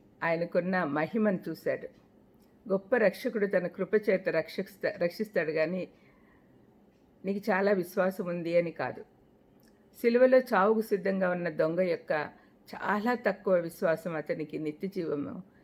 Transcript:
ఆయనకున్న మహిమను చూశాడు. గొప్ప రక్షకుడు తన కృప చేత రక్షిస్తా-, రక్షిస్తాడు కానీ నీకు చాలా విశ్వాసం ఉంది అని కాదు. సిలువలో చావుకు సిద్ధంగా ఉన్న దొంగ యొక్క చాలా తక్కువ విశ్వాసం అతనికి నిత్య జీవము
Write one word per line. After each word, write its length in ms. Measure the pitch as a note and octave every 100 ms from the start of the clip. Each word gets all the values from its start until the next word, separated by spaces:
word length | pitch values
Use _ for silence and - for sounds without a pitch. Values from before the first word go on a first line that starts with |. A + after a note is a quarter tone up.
| _ -
ఆయనకున్న 600 | E3 E3 E3+ F3+ F3 F#3
మహిమను 560 | D#3 D3+ D#3+ A3+ G#3+ F3+ E3+
చూశాడు. 380 | D#3+ D#3 C3 - - _ _ _ _ _ _ G#3
గొప్ప 240 | F#3+ - B3
రక్షకుడు 520 | G3 - B3 A3 G3
తన 200 | F#3 F3
కృప 420 | - F#3 G#3+ G#3+
చేత 200 | F#3 F3
రక్షిస్తా-, 760 | D#3+ - - F#3+ - - -
రక్షిస్తాడు 480 | F3 - G#3 F3+ D#3
కానీ 360 | D#3 D#3 F#3 - - _ _ _ _ _ _ _ _ _ _ _ _ F#3+
నీకు 260 | G3+ G#3+
చాలా 200 | F#3+ G3
విశ్వాసం 540 | G3 E3+ G3+ F#3 F#3+ F3
ఉంది 320 | F3 E3 E3+
అని 140 | E3+
కాదు. 340 | D#3+ C3 - - _ _ _ _ _ _ _ _ -
సిలువలో 380 | A#3 A#3+ B3+ B3+
చావుకు 420 | B3 G3+ G3+ A3
సిద్ధంగా 480 | A3 G3 F#3+ F#3+ F3+
ఉన్న 200 | F3+ E3+
దొంగ 300 | D#3 D#3+ E3+
యొక్క 640 | F#3 D#3+ - D#3 D3 - _ _ - -
చాలా 380 | - G#3 A3+
తక్కువ 400 | A#3+ G#3 F#3+ G3+
విశ్వాసం 600 | F3+ E3 - F3+ D#3+ F3 D#3
అతనికి 440 | D3 E3 D3+ D3+
నిత్య 280 | D3+ D3+ G3
జీవము 560 | F#3+ D#3+ D3 - F#3 - _